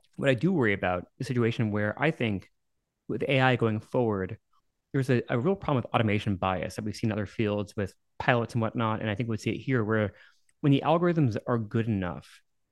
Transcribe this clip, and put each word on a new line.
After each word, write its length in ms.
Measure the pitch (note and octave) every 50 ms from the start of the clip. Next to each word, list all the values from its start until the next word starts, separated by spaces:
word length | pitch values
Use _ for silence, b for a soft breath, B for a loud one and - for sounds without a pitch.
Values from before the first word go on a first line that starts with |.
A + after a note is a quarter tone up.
| _ _ _
what 120 | - C3+ C#3
I 60 | C3
do 180 | G#2+ D#3 F#3
worry 220 | G3 D3+ A#2 G#2 G2
about 320 | F#2 G2 F2+ F2+ F2+ - _ _ -
is 80 | C3+
a 20 | -
situation 440 | B2 B2 A#2 A2+ - - A#2 G#2+
where 280 | G#2 G#2 G#2 G#2+ - -
I 100 | C#3 D#3+
think 380 | D#3 - B2 A2 G2+ F2+ - _ _ _ _ _ _ _ _ _ _ _ _ -
with 160 | - A2+ -
A 140 | - C#3+ C3
I 160 | B2+ C3 B2+
going 240 | A#2 A#2 A2+ G#2+ G#2+
forward, 580 | - - - C3 A#2+ A2 G#2 F#2+ F#2 F#2 A2 - _ _ _ _ _ _ _ _ _ _
there's 180 | - C#3 B2+ -
a, 120 | B2+ A#2 - -
a 100 | C3 A#2+
real 180 | B2 F#3 G3
problem 260 | G3 - - D3 A#2+
with 100 | - - -
automation 420 | A#2+ A2 G#2+ G2+ G#2 - G#2+ G2
bias 400 | F2+ G2 F#2+ F#2+ E2+ - F#2+ -
that 80 | - G#2+
we've 100 | G#2+ G2+
seen 160 | - - A2
in 20 |
other 140 | G2+ G#2+ G2
fields 480 | - - - A2 G#2 G#2 G#2 G2+ - -
with 180 | A2 G2 - - _ _ _ _ -
pilots 360 | - C#3 B2+ A#2+ A2+ - -
and 80 | A#2+
whatnot. 380 | A2 G#2+ - B2 A2+ A2 A2 -
And 100 | A2 A2
I 40 | G2+
think 140 | - A#2+ A#2
we'd 120 | A2 -
see 100 | - A2+
it 80 | - -
here 240 | - C3+ C3 A#2+
where 300 | G#2+ G#2+ A2 G#2+ G#2+ G2 b b b b b b b b _ -
when 100 | - C#3+
the 140 | C#3 C3+ -
algorithms 500 | D3 D#3+ E3+ F3 F3 E3 E3 C#3+ A#2 G#2 - -
are 120 | - B2 A#2
good 300 | G#2+ G2+ - A2+ A2 A#2
enough 520 | G#2+ G2 F2+ F2 C#2 B1+ - - - - _ _ _ _ _ _